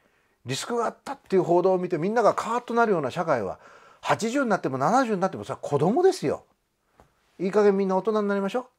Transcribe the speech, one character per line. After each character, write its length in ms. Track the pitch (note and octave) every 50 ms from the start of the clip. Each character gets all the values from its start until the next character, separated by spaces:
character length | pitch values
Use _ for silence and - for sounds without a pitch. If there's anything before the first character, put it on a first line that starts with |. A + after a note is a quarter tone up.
| _ _ _ _ _ _ _ _ _
リ 120 | A#2 C3 C3+
ス 100 | - -
ク 80 | A#3+
が 120 | A#3 A3+ A3
あ 20 |
っ 80 | - -
た 120 | _ - C#4
っ 60 | -
て 180 | _ _ G3 F#3+
い 20 |
う 40 | D#3+
報 180 | D3+ E3+ F3
道 100 | F3 F#3+
を 60 | F#3+ F#3
見 100 | F3+ E3+
て 100 | F3+ D#3
み 120 | D#3 G3
ん 40 | A3
な 80 | A#3+
が 120 | A3 F#3+ D3+
カ 240 | - - G3 A3+ A#3+
ー 0 |
ッ 60 | A#3
と 80 | - A#3
な 120 | A#3 A#3
る 60 | A3
よ 80 | G3+ E3
う 20 |
な 100 | C#3+ B2
社 120 | A2 E3 F3
会 200 | D#3+ D3 A#2+ G#2
は、 160 | F2+ D#2+ - - - - - - - _ _
八 300 | - - C#3+ - - A3+
十 120 | A#3 D4 C#4
に 60 | A#3
な 60 | G3
っ 60 | E3+
て 80 | - D#3+
も 80 | C3 B2+
七 280 | C3+ D#3 G#3+ C4+ C4+
十 100 | A3+ A3
に 40 | F3+
な 80 | F3+ F#3
っ 20 |
て 60 | -
も、 80 | A#2 G#2
そ 60 | -
れ 60 | B2+
は 40 | -
子 160 | - - - C3+
供 240 | D3 F3+ A3+ E4
で 120 | F4+ F#4+ F#4
す 120 | - -
よ。 200 | C#3 F#2 - - _ _ _ _ _ _ _ _ _ _ _ _ _ _ _ _ _ _ -
い 100 | E3 G3
い 40 |
加 120 | F3+ G#3 G#3
減 120 | G#3 G3
み 80 | G3 G3+
ん 60 | F#3
な 80 | F#3+ F#3+
大 40 | F3+
人 180 | A3+ G#3+ A3
に 80 | G#3 G3+
な 60 | G3+
り 40 | G3
ま 80 | G3 F#3+
し 80 | -
ょ 60 | B3
う。 40 | B3+ - _